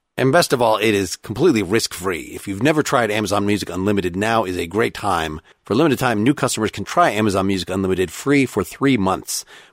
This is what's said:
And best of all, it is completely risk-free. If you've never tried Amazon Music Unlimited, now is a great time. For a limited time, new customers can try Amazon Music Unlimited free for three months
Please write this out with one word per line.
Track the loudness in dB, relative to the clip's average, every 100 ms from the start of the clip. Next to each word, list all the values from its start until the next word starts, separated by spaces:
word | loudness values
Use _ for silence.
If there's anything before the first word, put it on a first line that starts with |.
| _ -2
And | 2
best | 2 2
of | 2
all, | 2 4
it | 4
is | 2 0 -6
completely | -10 0 2 2
risk-free. | 2 0 -2 -6 -6 -6 -8 -12
If | -10
you've | -2
never | 0 2
tried | 2 0 0
Amazon | 0 0 0 2
Music | 0 -2
Unlimited, | -2 0 0 0 -2
now | 0 0 0
is | -4
a | -4
great | -2 -2
time. | -2 -2 -2 -2 -8 _ _ -2
For |
a | 2
limited | 2 2
time, | 0 2
new | 0 0
customers | -2 -2 -4
can | -4
try | -4 2 2
Amazon | 2 0 0 0
Music | -2 -2
Unlimited | -4 -2 0 -2
free | -4 0 2 2
for | -2
three | -4 -2 0 2
months | 2 -2 -4 -10 -10 -20 -20